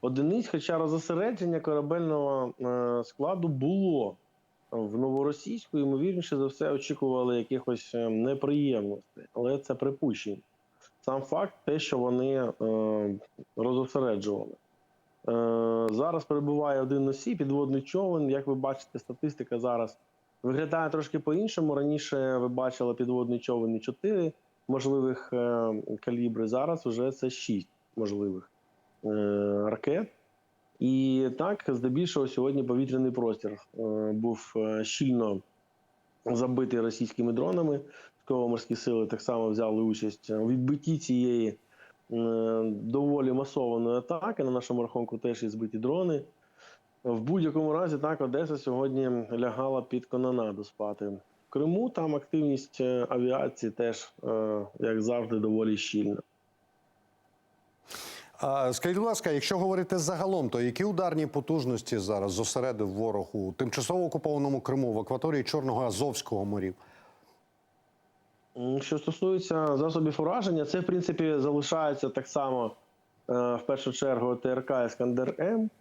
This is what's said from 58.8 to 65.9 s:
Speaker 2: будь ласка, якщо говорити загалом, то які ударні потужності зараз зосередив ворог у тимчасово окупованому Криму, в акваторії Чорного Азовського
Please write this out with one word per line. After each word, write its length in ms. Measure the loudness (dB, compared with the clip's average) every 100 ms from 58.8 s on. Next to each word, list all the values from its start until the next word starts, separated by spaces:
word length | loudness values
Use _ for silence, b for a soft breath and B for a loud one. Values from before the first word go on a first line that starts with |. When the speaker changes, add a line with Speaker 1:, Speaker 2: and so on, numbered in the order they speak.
| 0 0
Speaker 2:
будь 80 | 0
ласка, 240 | 0 0
якщо 260 | 0 0 0
говорити 400 | 2 0 0 0
загалом, 520 | 0 0 0 0 0
то 120 | 0
які 220 | 0 0
ударні 440 | 0 2 0 0 0
потужності 680 | -2 0 0 0 -2 -2 -2
зараз 340 | 0 0 0
зосередив 580 | 0 -2 0 -2 0 -2
ворог 400 | 0 -2 -2 -2
у 180 | -4 -4
тимчасово 540 | -2 -2 -2 -2 0 0
окупованому 560 | -2 -2 0 0 0
Криму, 320 | 0 0 2
в 60 | 0
акваторії 440 | -2 -2 0 0
Чорного 420 | 0 -2 0 0
Азовського 600 | 0